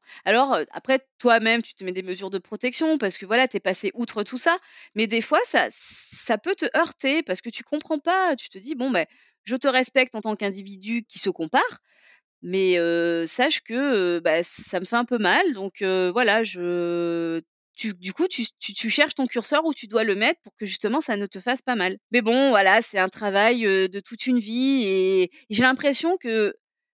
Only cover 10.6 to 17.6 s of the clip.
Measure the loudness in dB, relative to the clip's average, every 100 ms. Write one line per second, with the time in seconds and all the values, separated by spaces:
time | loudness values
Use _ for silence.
10.6 | -12 -14 -6 -6 -6 -6 -4 -4 -2 0
11.6 | 0 -4 _ _ _ _ _ _ -4 0
12.6 | 2 2 2 2 0 0 -2 0 0 0
13.6 | -4 -2 0 2 0 0 0 0 -2 -8
14.6 | -6 -6 -2 -2 0 0 4 4 2 0
15.6 | -6 -4 -2 0 0 2 2 2 0 -4
16.6 | -4 -2 -2 -2 -2 -2 -4 -6 -8 _